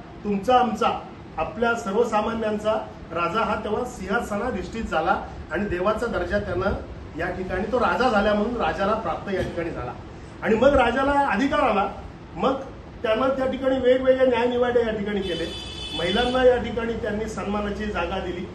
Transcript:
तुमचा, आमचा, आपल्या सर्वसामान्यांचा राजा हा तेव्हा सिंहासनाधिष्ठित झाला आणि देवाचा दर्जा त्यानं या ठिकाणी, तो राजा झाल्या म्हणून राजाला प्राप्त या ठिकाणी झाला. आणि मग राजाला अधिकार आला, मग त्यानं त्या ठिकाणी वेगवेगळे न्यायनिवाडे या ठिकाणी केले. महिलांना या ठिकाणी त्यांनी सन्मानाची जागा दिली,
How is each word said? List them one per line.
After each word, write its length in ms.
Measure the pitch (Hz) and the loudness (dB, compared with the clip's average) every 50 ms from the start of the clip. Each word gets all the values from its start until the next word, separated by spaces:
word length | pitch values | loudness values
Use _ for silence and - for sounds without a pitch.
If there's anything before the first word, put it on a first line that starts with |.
| - - - - - | -16 -16 -16 -8 -4
तुमचा, 360 | 208 202 196 - 254 254 254 | -2 -2 0 2 4 4 4
आमचा, 400 | 254 226 202 - 233 202 151 - - - - - - - - | 4 0 0 0 0 -2 -2 -4 -8 -12 -16 -16 -16 -12 -6
आपल्या 360 | - 160 - - 220 233 233 233 | -6 -6 -6 -2 -2 0 0 0
सर्वसामान्यांचा 1000 | - - 196 196 226 240 208 214 208 220 226 226 226 220 214 214 202 208 214 220 - - - - - - - | -2 -4 -2 0 0 0 2 0 0 0 0 -4 -2 -2 -2 -2 -2 0 0 0 0 -4 -8 -14 -16 -14 -8
राजा 320 | 165 165 170 170 185 226 220 | -4 -2 -2 0 0 0 0
हा 120 | 208 220 202 208 | 0 -2 -4 -2
तेव्हा 200 | 208 214 240 247 - | -2 -2 -2 -4 -6
सिंहासनाधिष्ठित 960 | - - 190 190 208 233 233 - 208 202 233 254 214 180 175 - - 226 220 | -8 -10 -4 -2 -2 -2 -2 -2 -4 -4 -4 -2 -4 -4 -6 -6 -6 -6 -6
झाला 380 | - 175 160 160 185 214 - - - - - - - | -2 -2 0 2 2 0 0 -2 -8 -10 -12 -10 -6
आणि 140 | 151 175 202 | -4 -4 -2
देवाचा 420 | 170 170 175 185 208 214 214 240 | -2 -2 0 2 0 2 2 -2
दर्जा 320 | 208 196 180 175 180 202 208 | -2 -2 -2 -2 0 0 -2
त्यानं 400 | 202 190 175 180 185 202 233 - - - - - - - - 151 | 0 -2 -2 0 0 0 -2 -2 -6 -10 -14 -14 -14 -12 -6 -4
या 100 | 170 185 | -4 -4
ठिकाणी, 340 | 180 185 185 185 185 185 214 - | -4 -6 -6 -4 -2 -4 -2 0
तो 80 | 254 233 | 0 2
राजा 300 | 214 175 170 - 247 254 | 2 2 4 4 4 4
झाल्या 240 | 214 202 202 208 208 | 4 4 4 4 4
म्हणून 280 | 208 214 240 247 220 | 4 2 0 0 0
राजाला 320 | 175 160 156 175 196 202 220 | 0 0 0 0 2 2 2
प्राप्त 400 | - - 165 151 - - 196 196 | 0 0 -4 -4 -4 -4 -4 -2
या 80 | 180 | -2
ठिकाणी 280 | - - - 175 165 165 | -2 -2 -4 -4 -4 -4
झाला. 240 | 139 131 123 123 - - - - - - - - - - | -6 -6 -8 -8 -10 -10 -14 -14 -14 -14 -16 -16 -12 -4
आणि 140 | - 185 226 | 2 2 4
मग 200 | 220 247 285 294 | 6 8 6 8
राजाला 360 | 269 247 233 233 277 269 277 285 285 285 269 | 6 4 4 4 2 2 4 4 4 4 2
अधिकार 300 | 202 202 269 277 302 294 | 2 2 2 2 2 4
आला, 280 | 285 240 214 196 202 - - - - - - - - - - | 4 4 4 2 0 0 -4 -10 -14 -14 -14 -16 -16 -14 -6
मग 180 | 165 202 262 277 - - - - - - - - - - | 0 2 2 2 0 -4 -10 -12 -14 -16 -16 -10 -4 0
त्यानं 260 | 220 220 233 262 262 | 0 2 4 2 2
त्या 160 | 269 269 262 | 2 2 0
ठिकाणी 320 | 262 262 262 269 262 262 262 | -2 -2 0 2 2 2 4
वेगवेगळे 460 | 240 247 254 262 262 262 262 262 262 | 6 6 4 6 6 4 6 6 6
न्यायनिवाडे 540 | 262 240 226 240 247 247 240 247 240 233 240 | 4 6 4 2 2 2 2 2 4 4 2
या 140 | 226 220 208 | 2 2 0
ठिकाणी 280 | 202 202 208 208 196 | -2 -2 -2 -2 -2
केले. 260 | 180 180 165 160 165 - - - - - - - - - - | -2 -2 -2 -4 -4 -6 -6 -8 -10 -10 -10 -10 -8 -6 -4
महिलांना 460 | 156 170 180 196 226 247 247 254 262 254 | -2 -2 0 2 2 2 2 2 6 6
या 140 | 254 247 | 6 6
ठिकाणी 360 | 240 233 226 214 233 226 226 226 | 6 0 -2 -4 -4 -2 -2 -4
त्यांनी 320 | - 233 214 208 214 220 | -4 -4 -4 -4 -4 -4
सन्मानाची 600 | 226 - 208 185 202 202 208 208 202 - - 214 | -6 -6 -6 -4 -2 -2 -2 -2 -4 -4 -4 -6
जागा 340 | 208 180 175 175 170 190 190 | -4 -2 -4 -2 -2 -4 -4
दिली, 260 | 180 180 170 175 - - | -4 -4 -6 -6 -8 -10